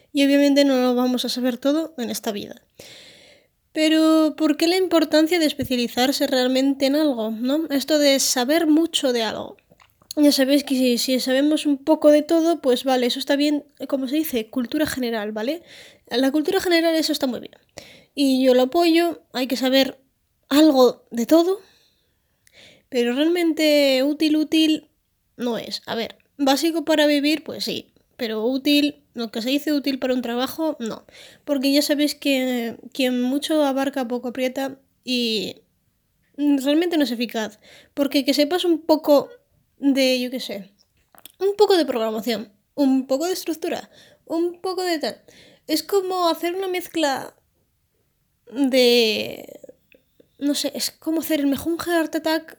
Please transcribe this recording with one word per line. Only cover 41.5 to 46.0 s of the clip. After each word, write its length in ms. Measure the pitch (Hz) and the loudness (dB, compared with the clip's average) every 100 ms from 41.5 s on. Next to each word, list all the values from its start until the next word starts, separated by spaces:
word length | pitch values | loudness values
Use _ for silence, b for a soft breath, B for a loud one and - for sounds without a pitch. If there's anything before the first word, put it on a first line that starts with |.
| 403 | 2
poco 200 | 403 370 | 4 4
de 80 | |
programación, 680 | 269 247 220 220 208 226 233 _ _ - | 2 -2 -4 -4 -4 -6 -6 _ _ -2
un 320 | 277 262 254 | 2 2 0
poco 180 | 269 339 | -2 -2
de 60 | |
estructura, 580 | 359 - 320 349 262 - b b b | -4 -6 -6 -6 -8 -10 b b b
un 360 | - 330 349 349 | -8 -4 -4 -4
poco 240 | 381 359 | -8 -4
de 160 | 359 330 | -2 -2
tal. 200 | 254 - _ b b b - | -4 -8 _ b b b -6
Es 160 | 302 | -4
como 460 | - 403 | 0 -2